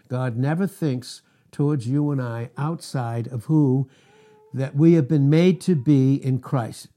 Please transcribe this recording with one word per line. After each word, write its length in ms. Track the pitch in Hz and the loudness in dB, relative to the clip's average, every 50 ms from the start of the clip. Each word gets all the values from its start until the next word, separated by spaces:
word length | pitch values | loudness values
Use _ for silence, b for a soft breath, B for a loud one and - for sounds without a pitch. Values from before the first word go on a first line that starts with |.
| b | b
God 300 | b 123 123 127 127 110 | b -6 -4 -4 -4 -4
never 300 | 120 131 143 160 170 196 | -2 -2 -2 0 -2 -2
thinks 560 | 185 - - 165 147 127 127 - - - - _ b b b b b | -4 -4 -4 -2 -2 -2 -4 -6 -10 -18 -20 _ b b b b b
towards 380 | b - 143 147 151 139 110 120 | b -2 -2 0 0 -2 -2 -2
you 220 | 135 147 147 147 | -2 0 0 0
and 100 | 143 135 | -2 -2
I 300 | 123 120 113 117 117 - _ - | -4 -4 -6 -8 -8 -10 _ -6
outside 680 | 143 156 170 175 - - - 135 120 117 117 117 110 127 | -6 -6 -6 -8 -10 -8 -6 -6 -6 -4 -4 -6 -6 -6
of 180 | 131 117 - | -8 -8 -4
who 420 | - 156 156 147 131 127 139 131 - b b b b b b b b b b b b | 0 2 2 4 4 2 0 0 -4 b b b b b b b b b b b b
that 240 | - 127 135 131 - | -8 -8 -6 -4 0
we 160 | 139 160 170 | 2 4 6
have 160 | 170 165 139 - | 6 4 4 2
been 220 | 160 143 139 139 | 2 2 4 4
made 300 | 151 160 175 185 180 - | 4 4 4 4 2 2
to 120 | - 185 185 | 0 0 0
be 400 | 143 117 151 147 135 131 135 135 | 2 2 4 4 4 4 4 2
in 240 | 139 - 131 131 131 | 0 0 -2 -2 -4
Christ. 500 | - - - 131 117 127 131 - - - _ | -4 -4 -4 -4 -4 -4 -8 -14 -20 -20 _